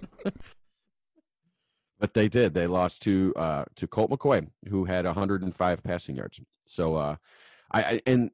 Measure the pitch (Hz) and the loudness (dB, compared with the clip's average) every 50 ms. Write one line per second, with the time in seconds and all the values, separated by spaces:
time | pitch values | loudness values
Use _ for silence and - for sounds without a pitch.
0 | - - _ - - 196 - - - - - - _ _ _ _ _ _ _ _ | -18 -18 _ -8 -8 -8 -8 -8 -16 -18 -18 -20 _ _ _ _ _ _ _ _
1 | _ _ _ 320 _ _ _ _ _ _ _ _ _ _ _ _ _ _ _ - | _ _ _ _ _ _ _ _ _ _ _ _ _ _ _ _ _ _ _ -4
2 | 104 104 - 113 104 104 - 123 120 92 76 90 85 87 92 92 90 87 - - | -4 0 2 2 2 4 4 4 4 4 4 2 0 2 2 2 2 0 -2 -2
3 | - 107 98 92 95 92 - - 80 80 76 71 69 - _ - 92 - - 107 | 0 2 2 4 4 2 0 0 -2 -2 -2 -4 -6 -8 _ -8 -8 -4 0 0
4 | 110 - 139 131 - 143 131 92 78 - _ _ - 98 101 95 92 92 92 90 | 0 0 0 0 2 2 2 2 0 -2 _ _ -10 -4 -2 -2 0 0 0 -2
5 | 87 90 82 98 98 98 101 95 95 92 - - 90 90 87 - - - 87 85 | 0 -2 -2 -2 -2 -2 -2 -2 -4 -6 -4 0 0 0 0 0 -4 -6 -6 -6
6 | - - 67 64 50 - - - - _ _ _ _ - - - 85 80 80 78 | -6 -8 -8 -8 -10 -10 -12 -16 -20 _ _ _ _ -16 -4 -2 -2 0 0 0
7 | 73 73 73 78 _ _ _ - - - - _ _ _ - 113 90 71 117 113 | -2 -4 -6 -8 _ _ _ -20 -20 -20 -20 _ _ _ -2 0 0 0 -2 -2
8 | - 127 127 123 120 - | 2 2 4 4 2 0